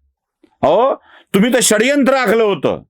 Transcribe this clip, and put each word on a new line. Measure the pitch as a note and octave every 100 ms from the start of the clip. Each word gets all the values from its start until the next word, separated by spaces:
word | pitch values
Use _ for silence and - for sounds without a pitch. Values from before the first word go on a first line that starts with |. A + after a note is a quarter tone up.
| _ _ _ _ _ _
अहो, | B2+ F#3 C4 D4+ _ - _
तुम्ही | G3 A#3+
तर | A#3+
षडयंत्र | - G#3+ B3 C#4+ C4
आखलं | C4+ A#3 A3+
होतं. | A3 F3 B2+ D#2 -